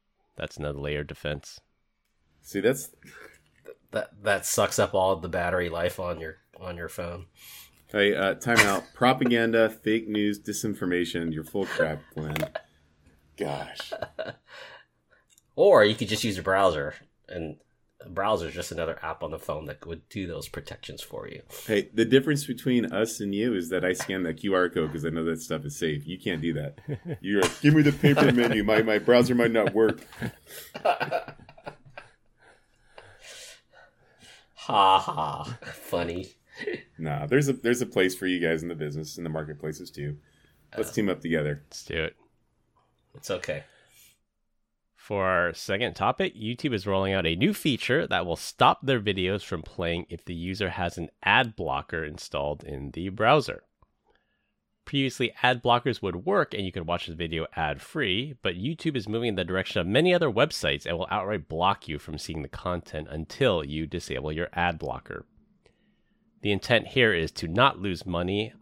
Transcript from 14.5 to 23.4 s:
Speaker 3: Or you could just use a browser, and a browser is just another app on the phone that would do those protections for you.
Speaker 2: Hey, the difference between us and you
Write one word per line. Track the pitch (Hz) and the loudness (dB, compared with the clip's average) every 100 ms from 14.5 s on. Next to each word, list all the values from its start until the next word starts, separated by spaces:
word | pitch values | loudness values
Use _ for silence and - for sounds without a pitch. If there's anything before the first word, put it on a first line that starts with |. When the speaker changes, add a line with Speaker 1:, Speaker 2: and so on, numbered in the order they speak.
| - - - _ _ _ _ _ _ _ - | -20 -18 -20 _ _ _ _ _ _ _ 4
Speaker 3:
Or | 196 147 | 8 10
you | 104 | 8
could | 110 104 | 6 0
just | 110 | 0
use | 113 92 | 0 -2
a | |
browser, | 92 95 95 76 71 - - _ - | 2 6 6 4 -2 -8 -18 _ -12
and | 87 78 73 _ _ _ - | -8 -8 -10 _ _ _ -20
a | 87 | -8
browser | 87 101 101 80 | -2 0 0 0
is | |
just | 85 - | -6 -6
another | 85 80 80 | -4 -4 -4
app | 80 - | -8 -8
on | 78 | -8
the | 78 | -8
phone | - 78 76 | -6 -6 -8
that | 71 | -12
would | 85 80 - | -12 -14 -10
do | 104 90 | -8 -8
those | 73 73 | -8 -10
protections | - - - - 80 | -12 -14 -14 -14 -16
for | - - - | -12 -12 -12
you. | - - - - | -14 -16 -12 0
Speaker 2:
Hey, | 104 - | 0 2
the | 110 113 | 0 6
difference | 131 135 143 139 | 6 4 -2 -4
between | 120 135 123 92 | -6 0 0 0
us | 98 110 - | 0 -2 -2
and | 101 | -4
you | 101 | -2